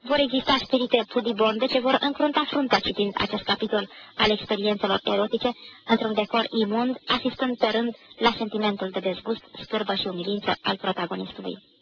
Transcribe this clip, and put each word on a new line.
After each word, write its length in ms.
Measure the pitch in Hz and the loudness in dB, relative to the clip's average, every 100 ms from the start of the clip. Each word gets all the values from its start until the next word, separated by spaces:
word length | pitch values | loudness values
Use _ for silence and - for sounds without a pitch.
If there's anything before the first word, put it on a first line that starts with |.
Vor 180 | 240 285 | 2 2
exista 380 | 277 262 - 262 | 4 2 2 0
spirite 420 | - 262 247 240 226 | 2 0 4 2 2
pudibonde 580 | 247 226 208 220 214 208 | -2 -2 2 2 2 0
ce 120 | 262 | 2
vor 200 | 247 254 | 2 2
încrunta 440 | 277 277 294 294 294 | 0 0 2 2 0
fruntea 300 | - 262 196 | 0 2 2
citind 340 | - 190 208 - | 0 -2 -2 0
acest 240 | 208 208 | -2 -4
capitol 480 | - 202 220 214 196 - - - | -2 -2 0 -2 -2 -12 -20 0
al 140 | 214 | 2
experiențelor 720 | 208 - 208 208 202 202 190 | 2 0 -2 0 0 0 0
erotice 460 | - 202 208 226 247 - - - - | 0 0 0 0 -2 -4 -14 -20 0
într-un 280 | 233 220 | 2 2
decor 320 | 214 208 233 220 226 | 0 0 0 0 0
imund, 360 | 208 220 247 254 - | 0 2 0 -2 -2
asistând 500 | 254 254 - 254 240 | 0 0 -2 -2 2
pe 100 | 220 | 2
rând 300 | 220 233 220 - - | 2 -2 -4 -18 2
la 140 | 233 226 | 2 2
sentimentul 540 | 220 214 214 202 190 | -4 0 0 0 -4
de 100 | 190 | -2
dezgust, 440 | 190 180 220 226 - - | -2 -4 -4 -6 -8 -20
scârbă 320 | - 214 202 | -6 -4 -2
și 120 | 196 196 | -4 -4
umilință 480 | 180 175 202 202 180 | -4 -4 -4 -2 -2
al 140 | - 196 | -2 -2
protagonistului. 840 | 185 185 175 190 185 - 190 190 _ _ | -2 -2 -4 -6 -8 -8 -10 -10 _ _